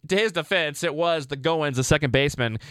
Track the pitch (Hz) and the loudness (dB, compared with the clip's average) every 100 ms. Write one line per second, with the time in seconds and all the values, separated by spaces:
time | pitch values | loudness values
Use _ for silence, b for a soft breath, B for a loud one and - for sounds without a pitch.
0 | - 185 220 170 151 190 156 143 170 147 | 0 0 0 -2 -2 0 0 -2 -4 0
1 | 170 165 135 139 147 165 147 127 131 151 | 0 0 -4 -4 0 0 0 0 2 2
2 | 147 135 139 - 117 113 B | 4 2 2 0 -4 -4 B